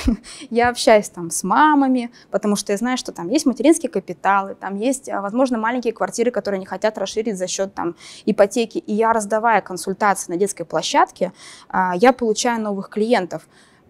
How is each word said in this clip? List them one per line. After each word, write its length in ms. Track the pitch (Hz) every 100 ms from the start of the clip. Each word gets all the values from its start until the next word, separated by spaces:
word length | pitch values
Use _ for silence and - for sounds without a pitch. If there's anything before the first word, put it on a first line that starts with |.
| - 226
<laughs> 260 | - - 294
я 200 | 233 240
общаюсь 400 | 240 - 220 -
там 200 | - 170
с 140 | -
мамами, 680 | 185 226 302 294 269 254 233 - -
потому 240 | 202 214 202
что 160 | -
я 60 | 202
знаю, 200 | 240 254
что 140 | -
там 160 | - 175
есть 180 | 277 294
материнские 440 | 233 247 330 240
капиталы, 680 | 202 - 175 190 196 196 196
там 220 | 196 196
есть, 320 | 233 269 -
а, 120 | 202
возможно, 360 | 202 226 269 240
маленькие 340 | 220 254 233
квартиры, 380 | - 190 - 233
которые 280 | 240 196 196
не 60 | 190
хотят 320 | 185 214 214
расширить 400 | 196 - 220 190
за 100 | 185
счёт, 260 | - 196
там, 220 | 196 170 170 - - -
ипотеки. 520 | 208 202 247 226 -
И 160 | -
я, 180 | 208 226
раздавая 500 | 226 202 220 233 214
консультации 680 | 185 185 - 190 214 185 -
на 60 | 175
детской 260 | 196 -
площадке, 680 | 170 160 165 285 349 - 185 - - - -
а, 260 | 196 185 180
я 160 | 240
получаю 480 | 254 233 214 247 233
новых 280 | 214 196 190
клиентов. 580 | - 220 233 175 160 - _ _ _ _